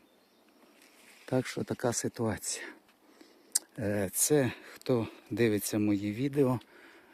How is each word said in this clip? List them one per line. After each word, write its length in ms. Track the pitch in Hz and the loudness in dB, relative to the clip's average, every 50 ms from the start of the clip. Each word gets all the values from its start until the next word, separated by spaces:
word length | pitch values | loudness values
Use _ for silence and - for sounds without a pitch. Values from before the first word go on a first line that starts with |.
| _ _ _ _ _ _ _ _ _ _ _ _ - - _ _ - - - - - - - - - | _ _ _ _ _ _ _ _ _ _ _ _ -20 -20 _ _ -20 -20 -20 -20 -20 -20 -20 -20 -6
Так 220 | - 131 127 123 - | -2 0 0 0 -2
що 160 | - 139 - | -4 -6 -6
така 300 | - 110 - - 120 113 | -6 -4 -2 -2 -2 -2
ситуація. 720 | - - 113 - - 117 113 98 - - - - - - - - - _ _ _ _ _ _ _ - - - _ _ _ _ - - - - - - | -2 -4 -4 -4 -2 -2 -2 -2 -4 -6 -8 -8 -8 -10 -14 -16 -20 _ _ _ _ _ _ _ -20 -20 -20 _ _ _ _ -6 -6 -6 -6 -6 -4
Е, 300 | 117 101 104 104 98 92 - | -2 0 0 0 0 -2 0
це, 380 | - - - 151 147 131 120 - - - - - | 0 2 4 4 4 4 2 0 -4 -12 -20 -20
хто 340 | - - - 131 117 107 - - - - - | -8 -2 0 2 2 0 -2 -6 -12 -12 -6
дивиться 500 | 107 101 120 113 104 101 - - - 107 | 0 2 2 4 4 2 0 0 0 2
мої 340 | 104 104 104 98 101 104 104 | 2 2 2 0 0 -2 -2
відео, 460 | 113 135 143 135 147 139 127 127 113 - - - - - - - - - - | -2 -4 -2 2 2 4 4 2 0 -4 -8 -20 -20 -20 -20 -20 -20 -20 -20